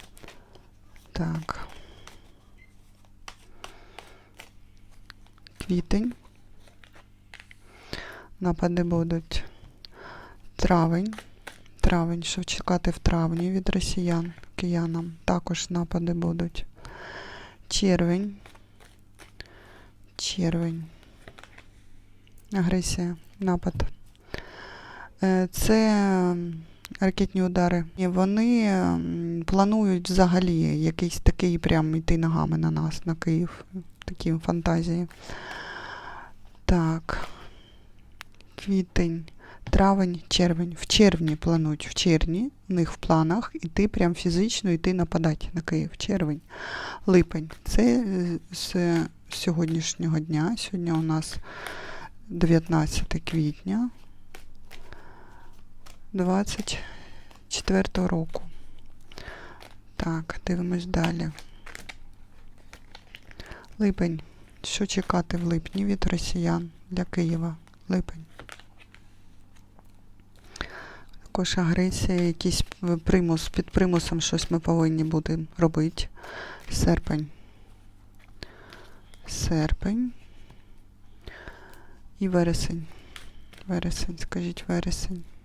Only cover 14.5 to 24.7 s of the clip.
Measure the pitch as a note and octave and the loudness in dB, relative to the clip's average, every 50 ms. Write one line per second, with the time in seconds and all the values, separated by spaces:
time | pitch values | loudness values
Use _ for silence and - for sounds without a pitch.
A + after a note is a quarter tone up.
14.5 | - - - F3+ F3 E3+ E3+ E3 E3 E3 E3 E3+ E3 E3 - - F#3 F3 - - | -8 -4 -2 0 0 0 0 0 -2 -4 -4 -6 -10 -4 0 0 0 0 0 -2
15.5 | F3 E3 - - F3+ F3 E3+ E3+ - F3 E3+ E3+ E3+ E3+ E3+ E3+ E3 E3+ F3 E3+ | -4 -4 -4 -4 -2 -2 -2 0 -2 -2 0 0 0 0 0 0 0 0 -2 -4
16.5 | - - - - - - - - - - - - - - - - - - - - | -4 -6 -6 -6 -8 -12 -16 -16 -16 -16 -14 -14 -14 -14 -14 -14 -14 -16 -16 -18
17.5 | - - - - - - - F#3+ F3+ E3+ E3+ E3+ F3 F#3 G3+ G#3 G3+ - - - | -20 -20 -10 -6 -2 2 4 4 4 4 4 4 2 0 0 -4 -8 -12 -16 -20
18.5 | - - - - - - - - - - - - - - - - - - - - | -20 -20 -20 -20 -20 -20 -20 -20 -20 -20 -20 -20 -20 -20 -20 -20 -20 -20 -20 -20
19.5 | - - - - - - - - - - - - - - - - - - F3+ E3 | -20 -20 -20 -20 -20 -20 -20 -20 -20 -20 -20 -18 -12 -8 -6 -6 -2 0 0 0
20.5 | E3+ E3+ E3+ E3+ E3 E3 D#3+ D#3+ - - - - - - - - - - - - | 0 0 -2 -2 -4 -6 -8 -12 -14 -20 -20 -20 -20 -20 -20 -20 -20 -20 -20 -20
21.5 | - - - - - - - - - - - - - - - - - - - - | -20 -20 -20 -20 -20 -20 -20 -20 -20 -20 -20 -20 -20 -20 -20 -20 -20 -20 -10 -4
22.5 | G#3 G3 F3+ F3 F#3 F#3 F3 - - - F3 F3 F3 E3 - - - - G3 F#3 | 0 0 2 4 2 2 2 0 -2 -2 -2 -4 -4 -8 -12 -18 -10 -4 0 0
23.5 | F3+ F3+ - F3+ - - - - - - - - - - - - - - - - | 0 0 0 -2 0 0 0 -2 -2 -6 -12 -18 -20 -20 -16 -14 -12 -12 -12 -14
24.5 | - - - - | -16 -18 -18 -18